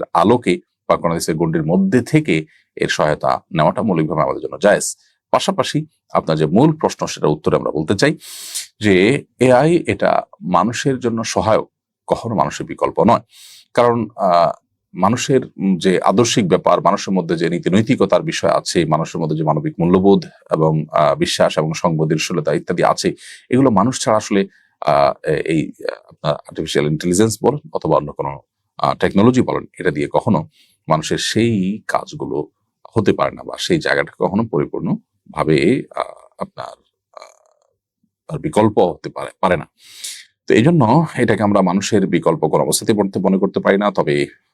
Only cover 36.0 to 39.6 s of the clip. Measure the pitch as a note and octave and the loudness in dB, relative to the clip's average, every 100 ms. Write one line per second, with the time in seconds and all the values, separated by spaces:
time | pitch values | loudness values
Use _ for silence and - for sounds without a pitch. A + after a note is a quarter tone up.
36 | - - _ - - - B1+ - _ _ | -8 -12 _ -16 -14 -12 -16 -18 _ _
37 | _ - - _ _ _ _ _ _ _ | _ -20 -20 _ _ _ _ _ _ _
38 | _ _ - D#3 D#3+ - G#2+ G#2+ F2+ D#2 | _ _ -12 -8 -2 2 4 4 0 0
39 | D#2 - C#2+ - F#2 F2+ | -10 -10 -12 -4 0 0